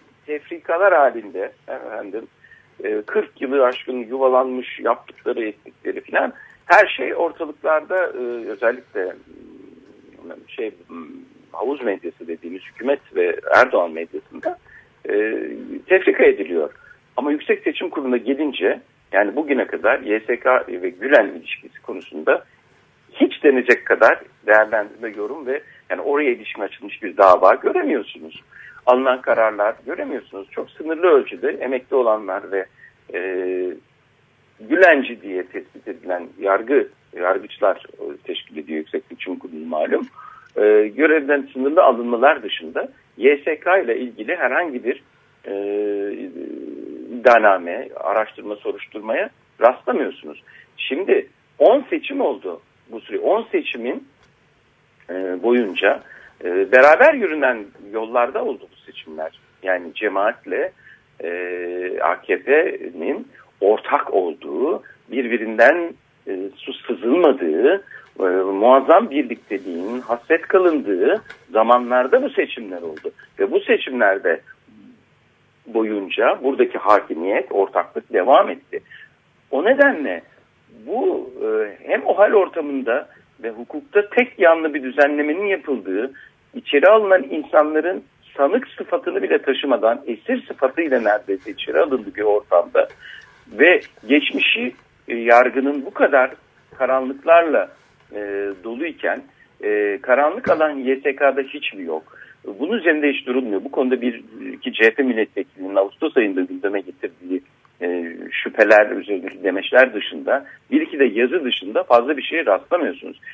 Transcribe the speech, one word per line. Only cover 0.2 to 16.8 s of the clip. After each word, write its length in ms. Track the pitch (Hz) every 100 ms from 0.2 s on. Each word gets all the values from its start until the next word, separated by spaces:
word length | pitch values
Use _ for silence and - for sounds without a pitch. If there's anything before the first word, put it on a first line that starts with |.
| -
tefrikalar 680 | 151 - 170 - 170 196
halinde, 580 | 165 139 117 104 90 113 - -
efendim, 580 | 131 123 110 104 104 - _ _ - _ _
e, 180 | - 104
kırk 380 | - - - _
yılı 240 | 135 139
aşkın 340 | 123 127 - 127
yuvalanmış 840 | 113 131 131 127 131 127 120 -
yaptıkları, 640 | 117 123 - - - 120
ettikleri 560 | 110 104 - _ - -
filan, 320 | - 202 254 - - - -
her 200 | 185 190 -
şey 180 | -
ortalıklarda, 920 | 170 170 - 156 151 165 156 - 185 170
e, 420 | 123 123 120 110
özellikle, 640 | 104 117 127 - 107 92 - _ 82 - - - - _ - _ - - - -
şey, 220 | - 110 - _ 85 73 - - _ _
havuz 300 | 82 123 143
medyası 460 | 120 95 85 - 85
dediğimiz 340 | 85 82 92
hükümet 380 | - - 120 143 _ -
ve 200 | 87 - 73 90
Erdoğan 340 | 127 117 87
medyasında, 680 | 80 85 - - 151 330 349 _ - _ _ -
e, 300 | 104 110 110 117 117 - - -
tefrika 380 | 185 202 -
ediliyor. 460 | 151 101 95 85 73 -